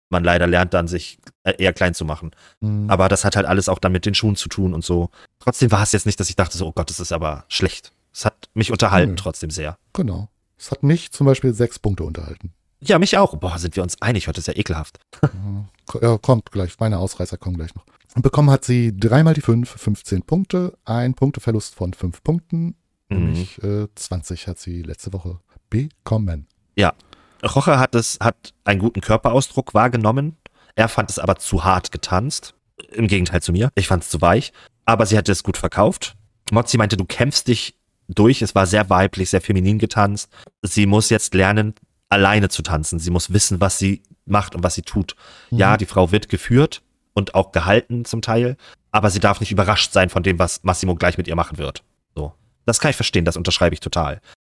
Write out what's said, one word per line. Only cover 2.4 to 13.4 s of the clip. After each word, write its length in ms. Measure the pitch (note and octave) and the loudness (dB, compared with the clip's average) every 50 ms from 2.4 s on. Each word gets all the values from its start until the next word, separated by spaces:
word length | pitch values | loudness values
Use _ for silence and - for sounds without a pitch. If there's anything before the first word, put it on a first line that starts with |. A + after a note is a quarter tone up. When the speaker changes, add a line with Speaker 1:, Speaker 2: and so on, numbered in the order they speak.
| _ _ _ _ | _ _ _ _
Speaker 2:
Mhm. 300 | A2 G#2+ G#2 G#2 G#2 G#2 | -4 -4 -2 -2 0 2
Speaker 1:
Aber 180 | G2 F#2 F#2+ F#2+ | 2 4 4 4
das 160 | G2+ F#2+ - | 2 2 2
hat 120 | G2+ - | 0 0
halt 100 | G#2 F#2+ | 0 0
alles 240 | C#2+ F#2 G2 F#2 - | 0 0 0 0 0
auch 100 | F#2 - | -2 0
dann 140 | - F#2 F2+ | 0 0 0
mit 120 | F2+ - | 0 0
den 80 | G#2 G2 | -2 -2
Schuhen 220 | - - G#2+ G2+ | 0 0 0 0
zu 140 | - - - | -2 -4 -6
tun 240 | - - G2 F2+ D#2+ | -4 -2 -2 -2 -2
und 100 | D#2+ E2+ | -4 -2
so. 260 | - F2 F2 E2+ - - _ - _ _ _ | -2 0 0 0 -2 -6 _ -20 _ _ _
Trotzdem 320 | - - - - C3+ A#2 | -4 -4 0 2 2 4
war 120 | G#2+ G2 - | 4 2 2
es 100 | - - | 2 0
jetzt 120 | G2+ - | 0 0
nicht, 140 | G#2+ G2+ - | -2 -2 -2
dass 100 | G2 - | -4 -4
ich 60 | - | -2
dachte 220 | - F#2+ F2 - F2 | -2 -2 -2 -4 -6
so, 100 | F#2 D#2+ | -6 -6
"Oh 60 | - | -4
Gott, 160 | - D#2+ - | -4 -6 -6
das 100 | - - | -6 -10
ist 140 | F2 - E2+ | -8 -6 -6
aber 320 | E2 E2 D#2 D2 C#2 - _ | -4 -4 -4 -6 -8 -10 _
schlecht." 460 | - - F#2+ F#2 - - - - _ _ _ _ _ | -4 -2 -2 -2 -4 -8 -14 -20 _ _ _ _ _
Es 120 | - - | -6 -6
hat 240 | - - _ - - _ | -6 -6 _ -10 -8 _
mich 180 | A2 A2 - | -2 -2 -2
unterhalten 400 | A#2 G2 A#2 G2+ G2 F#2 F2 G#2+ | 0 0 2 2 4 4 4 2
Speaker 2:
Nö. 40 | F2+ F2 | 0 -4
Speaker 1:
trotzdem 340 | - - D#2 - - D#2 | -6 -8 -8 -8 -8 -10
sehr. 260 | D2+ D#2 D2+ D2+ E2 - _ _ - | -8 -8 -10 -10 -12 -14 _ _ -6
Speaker 2:
Genau. 340 | - F3 A2+ F2 E2+ G2+ - _ _ _ _ _ _ | -6 -4 -4 -4 -6 -10 -12 _ _ _ _ _ _
Es 120 | - - | -12 -10
hat 140 | - - - | -6 -2 2
mich 280 | C#3 E3 E3 - - | 2 2 2 0 -6
zum 160 | - - C#3+ C#3 | -4 0 2 2
Beispiel 260 | C3+ - - C3 A#2 | 2 2 2 -2 0
sechs 260 | G#2 A#2+ A#2 - - | 0 -2 -2 -2 -4
Punkte 240 | - G#2+ F#2+ D#2+ D#2+ | -4 -4 -4 -2 -4
unterhalten. 480 | D#2+ D#2+ D#2+ D#2+ D2+ - - - F2 - _ _ _ _ _ | -8 -8 -10 -12 -14 -14 -14 -16 -16 -18 _ _ _ _ _
Speaker 1:
Ja, 160 | - - G3+ E3 | 0 2 4 4
mich 200 | F#3+ - - F#3+ | 4 4 4 4
auch. 200 | G3+ - - | 4 2 2
Boah, 220 | D2+ | -2